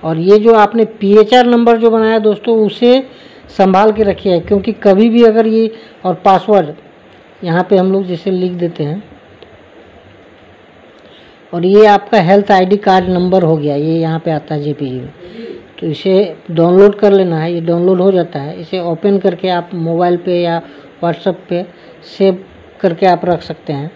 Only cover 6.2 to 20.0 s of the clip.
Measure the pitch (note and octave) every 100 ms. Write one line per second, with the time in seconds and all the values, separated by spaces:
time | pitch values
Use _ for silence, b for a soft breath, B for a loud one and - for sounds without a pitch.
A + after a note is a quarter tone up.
6.2 | G3+ F#3 - G3+ D3+ D3+ - _ _ -
7.2 | _ _ F3+ E3+ G#3 G3 F#3 G3 F#3 E3+
8.2 | G3 F#3 F3+ F3 E3+ E3+ D3 F3 - -
9.2 | _ - - - _ - - - - -
10.2 | - _ _ _ _ - - - B B
11.2 | B B _ F3 F3 G3+ G#3+ G3+ - A3
12.2 | E3+ G3+ G3+ F#3+ F#3 G3+ G3+ F#3 F3+ F3+
13.2 | F3+ F#3 E3 D#3+ D3 C#3+ D#3 E3 D#3+ D#3+
14.2 | E3 D#3 - D3+ D3 C#3+ C#3 B2+ C3+ -
15.2 | B A3+ A#3 B B - E3+ D3 F#3+ F#3+
16.2 | G3 D#3 - E3 E3+ F#3 G3+ G3+ G#3 G3
17.2 | F#3 E3 D#3+ F3 E3 E3+ F3+ F#3 F#3+ F#3
18.2 | E3+ D3+ C#3 F3+ E3 F#3+ F3 E3 G#3 G3
19.2 | F#3+ F3 F#3 F3 E3+ F3+ E3 E3